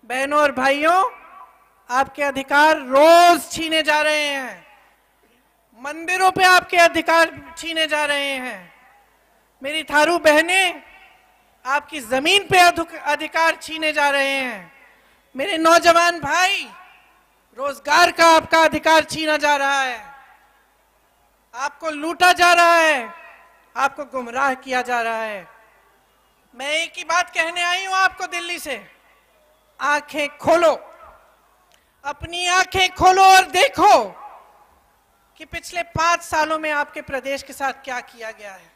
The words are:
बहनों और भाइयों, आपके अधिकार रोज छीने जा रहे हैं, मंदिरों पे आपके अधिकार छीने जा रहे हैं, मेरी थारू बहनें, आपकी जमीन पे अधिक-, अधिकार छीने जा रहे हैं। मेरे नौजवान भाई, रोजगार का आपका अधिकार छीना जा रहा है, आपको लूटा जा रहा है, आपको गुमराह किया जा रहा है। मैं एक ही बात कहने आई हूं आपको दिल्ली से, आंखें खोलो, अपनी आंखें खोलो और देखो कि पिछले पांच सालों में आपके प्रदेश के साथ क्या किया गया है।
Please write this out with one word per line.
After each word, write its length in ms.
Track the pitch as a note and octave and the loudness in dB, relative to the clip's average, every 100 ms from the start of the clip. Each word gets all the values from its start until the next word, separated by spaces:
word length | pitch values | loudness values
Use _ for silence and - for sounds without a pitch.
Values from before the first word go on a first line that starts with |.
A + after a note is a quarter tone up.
बहनों 360 | G#3+ B3+ C#4 D4 | _ -6 -2 0
और 120 | D4 | 0
भाइयों, 580 | C4+ C4+ C#4+ D#4 F#4 G#4 - - - - _ _ _ _ | 0 -2 0 2 2 0 -6 -20 -20 -20 _ _ _ _
आपके 320 | B3 C4+ - | -4 -2 -4
अधिकार 540 | C#4+ C4+ C4+ C#4+ D#4 D#4 | -6 -4 -2 2 4 2
रोज 720 | C4 C4 D#4 E4+ F4 E4+ - | 0 4 6 8 6 4 -2
छीने 320 | - D#4+ D#4+ | -10 -4 -2
जा 180 | D4+ D4+ | 0 0
रहे 240 | D4+ D4+ | 0 -2
हैं, 420 | D4 C#4 B3+ F#3 _ _ _ _ _ _ _ _ _ _ _ G#3 | -4 -6 -10 -14 _ _ _ _ _ _ _ _ _ _ _ _
मंदिरों 500 | C4 D#4 E4 F#4 F#4 | -14 -12 -6 0 0
पे 140 | F#4 | 4
आपके 320 | F#4 F#4 F4+ F4+ | 4 4 2 2
अधिकार 800 | E4+ E4 D#4+ E4 E4 E4 - - | 2 2 0 2 2 -2 -20 -16
छीने 280 | D#4+ D#4+ D#4 | -10 -6 -4
जा 180 | D4+ | -2
रहे 260 | D4 C#4+ C#4 | -2 -4 -4
हैं, 440 | C4+ B3+ G3+ F3 _ _ _ _ _ _ _ _ _ | -8 -10 -14 -18 _ _ _ _ _ _ _ _ _
मेरी 220 | C4+ D#4 | -8 -8
थारू 340 | D4+ D4 D4+ F4 | -2 0 2 2
बहनें, 720 | D#4+ D4 E4 F#4 F#4 D#4+ - - _ _ _ _ _ _ B3+ | 2 2 2 0 0 -4 -18 -20 _ _ _ _ _ _ -6
आपकी 340 | C#4+ C#4+ D#4 | -6 -6 -14
जमीन 420 | A3 C4 D4+ G4+ | -6 -4 0 0
पे 160 | F4 F#4 | 2 4
अधिक-, 380 | F4 E4+ E4 D#4+ | 4 2 -8 -8
अधिकार 600 | - D4 D4+ D#4+ E4 D#4 | -6 -4 -4 -2 -2 -2
छीने 300 | - D#4 D#4 | -10 -6 -4
जा 160 | D4+ C#4+ | 0 0
रहे 220 | C#4 C#4 | 0 -2
हैं। 420 | C#4 B3+ G#3 E3+ _ _ _ _ _ _ C4 | -4 -6 -10 -18 _ _ _ _ _ _ -10
मेरे 220 | D#4+ E4 | -6 0
नौजवान 600 | D#4+ E4+ E4+ E4+ E4+ E4+ | 2 4 4 2 2 -2
भाई, 500 | C#4+ E4 F#4 G4 C4 F#3 - _ _ _ _ _ _ - | -4 -2 -2 -2 -8 -20 -20 _ _ _ _ _ _ -10
रोजगार 540 | C#4 C#4 - D4+ F4 | -10 -10 -2 2 2
का 240 | E4+ E4 D#4+ | 4 4 4
आपका 220 | D#4+ D#4+ | 2 2
अधिकार 460 | D#4+ D4+ D#4+ D#4+ | 2 0 2 2
छीना 320 | D4+ D4 D#4 D4+ | 2 -6 -4 -2
जा 200 | D4 D4 | 0 0
रहा 240 | C#4 C#4 | 0 -2
है, 300 | C4 A#3 G3+ - _ _ _ _ _ _ _ _ _ _ _ _ _ | -4 -8 -16 -20 _ _ _ _ _ _ _ _ _ _ _ _ _
आपको 360 | A#3 C#4+ - D#4+ | -8 -8 -8 -10
लूटा 420 | D4 D#4 F4 F4+ | -8 -8 2 2
जा 200 | F4+ F4 | 4 4
रहा 220 | E4+ E4+ | 4 4
है, 400 | E4+ D#4+ C#4+ A3 - - - _ _ _ A#3+ | 4 2 0 -6 -16 -20 -20 _ _ _ -4
आपको 280 | C4+ C4+ | -4 -4
गुमराह 500 | C#4+ C4 A#3+ A#3+ C#4 | -12 -10 -8 -4 -4
किया 280 | C4 C4 B3+ | -4 -6 -6
जा 200 | A#3+ B3 | -4 -4
रहा 200 | A3+ A3+ | -4 -6
है। 260 | A3 G#3 E3+ _ _ _ _ _ _ _ _ _ _ | -8 -12 -16 _ _ _ _ _ _ _ _ _ _
मैं 160 | A#3 C#4 | -12 -6
एक 220 | D#4 E4 F4 | -4 -6 -10
ही 80 | |
बात 260 | E4 E4+ F4 | -4 -2 -2
कहने 320 | F#4 E4 F4 | -4 -4 -2
आई 220 | F4 F4+ | -4 -4
हूं 120 | F#4+ F#4+ | -2 0
आपको 300 | F#4+ F#4 F#4 | 0 -2 -10
दिल्ली 320 | F4 F4 F4 | -8 -8 -10
से, 280 | D#4 A#3+ G3 _ _ _ _ _ _ _ _ _ | -10 -12 -12 _ _ _ _ _ _ _ _ _
आंखें 580 | C4+ D4 C#4+ D4 C#4+ - | -4 -4 -4 -8 -8 -6
खोलो, 340 | - E4 E4 C4 - - - _ _ _ _ _ _ _ _ _ | 0 2 2 0 -8 -20 -20 _ _ _ _ _ _ _ _ _
अपनी 420 | C#4+ C#4+ D#4+ E4+ F4+ | -14 -12 -12 -6 -2
आंखें 480 | F4+ F#4 F#4+ F#4 | 0 0 0 -2
खोलो 300 | F#4 F4+ F#4 | 2 4 6
और 200 | F#4+ F#4+ | 8 6
देखो 600 | F#4 F4+ C5+ - G4 E4 G#3 F3 - - _ _ _ _ _ _ _ _ _ _ | 4 0 0 2 4 4 2 -12 -20 -20 _ _ _ _ _ _ _ _ _ _
कि 80 | |
पिछले 380 | D#4 E4+ - F4+ | -16 -14 -10 -10
पांच 400 | E4+ - E4 E4+ | -8 -2 0 -2
सालों 360 | E4+ D#4+ D#4 D#4 | -2 -4 -2 -4
में 120 | D#4 | -4
आपके 300 | D4 D4 D#4 | -4 -6 -10
प्रदेश 420 | - C4+ B3+ C4+ | -10 -10 -8 -10
के 100 | C4 | -12
साथ 200 | C4+ C#4 | -8 -8
क्या 280 | C4 C4+ B3 | -8 -12 -12
किया 300 | A#3 A#3+ A3 | -12 -16 -16
गया 220 | A3 G#3 | -16 -20
है। 200 | F#3+ E3 | -20 _